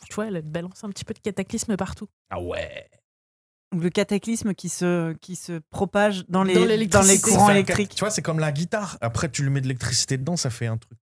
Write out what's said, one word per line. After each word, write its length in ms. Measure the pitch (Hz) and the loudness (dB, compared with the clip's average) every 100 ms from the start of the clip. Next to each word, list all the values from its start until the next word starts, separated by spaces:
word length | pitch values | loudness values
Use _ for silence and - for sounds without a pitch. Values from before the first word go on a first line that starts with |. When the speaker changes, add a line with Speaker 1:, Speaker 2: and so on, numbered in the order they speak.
| - | -14
Speaker 1:
tu 60 | |
vois, 120 | - 220 | -8 -6
elle 120 | 175 | -6
balance 420 | 156 165 180 - | -6 -8 -10 -12
un 40 | 208 | -14
petit 160 | - | -12
peu 80 | - | -12
de 60 | 220 | -10
cataclysme 580 | 214 196 190 226 - 190 | -8 -6 -6 -6 -4 -4
partout. 320 | 190 - 214 _ _ | -4 -8 -14 _ _
Speaker 2:
Ah 100 | 90 | -8
ouais. 480 | 87 85 80 - - _ _ _ _ _ _ _ _ | -6 -6 -8 -10 -18 _ _ _ _ _ _ _ _
Speaker 3:
Donc 100 | 175 | -4
le 80 | 175 | -2
cataclysme 640 | 208 196 202 - 226 220 | -2 -2 -2 -2 -4 -4
qui 160 | 180 175 | -6 -8
se, 420 | - 175 175 165 | -4 -2 0 -2
qui 220 | 160 - 175 | -8 -12 -12
se 240 | - 165 - | -10 -10 -10
propage 540 | 202 196 202 208 190 175 | -6 -2 2 0 0 -2
dans 140 | 180 | 0
les, 100 | 190 | 4
Speaker 1:
Dans 60 | 180 | 4
Speaker 3:
dans 60 | 202 | 4
les 100 | 220 | 2
Speaker 1:
l'électricité. 420 | 214 196 190 196 220 | 4 6 8 6 6
Speaker 3:
courants 100 | 190 | 8
Speaker 2:
Ça 40 | 202 | 8
fait 40 | |
un 20 | 202 | 6
Speaker 3:
électriques. 320 | 190 175 196 | 4 0 -2
Speaker 2:
cat-, 40 | - | -2
tu 40 | |
vois, 100 | 208 | -2
c'est 120 | 214 | -2
comme 160 | 160 160 | -2 0
la 140 | 156 | 0
guitare. 440 | 143 175 214 196 - | -2 -4 -4 -6 -4
Après, 260 | 117 - 160 | -4 -2 -4
tu 120 | - | -2
lui 80 | 139 | 0
mets 100 | 139 | 0
de 60 | 131 | -2
l'électricité 500 | 131 120 131 - 135 | -4 -2 -2 0 -2
dedans, 200 | 135 175 | -2 -2
ça 100 | 127 | -4
fait 180 | - 117 | -4 -4
un 120 | 110 | -6
truc 200 | - 120 _ | -8 -20 _